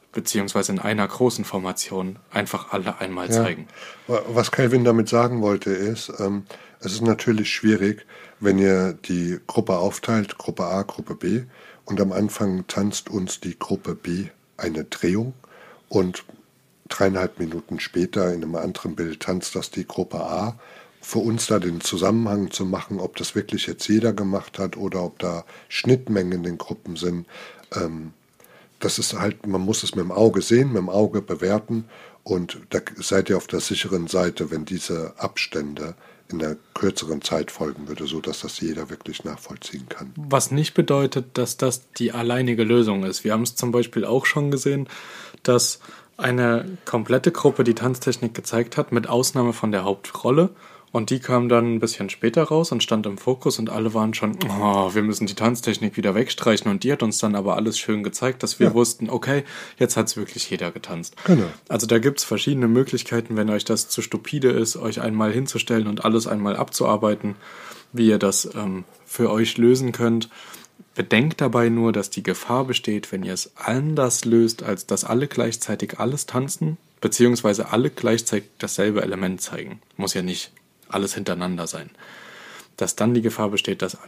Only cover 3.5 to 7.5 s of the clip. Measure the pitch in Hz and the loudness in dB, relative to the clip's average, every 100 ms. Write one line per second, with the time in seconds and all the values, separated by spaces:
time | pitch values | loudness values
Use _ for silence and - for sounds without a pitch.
3.5 | 78 78 - - - - 120 - 117 117 | -2 -10 -16 -18 -18 -2 -2 0 0 2
4.5 | - 127 127 120 113 107 120 120 123 104 | 2 4 6 6 6 4 4 2 2 2
5.5 | 98 101 92 101 113 - - 101 101 92 | 0 0 -2 -2 -4 -8 -4 -2 -2 -6
6.5 | - - - 95 107 113 110 - 110 101 | -16 -20 -12 -8 0 2 4 4 2 0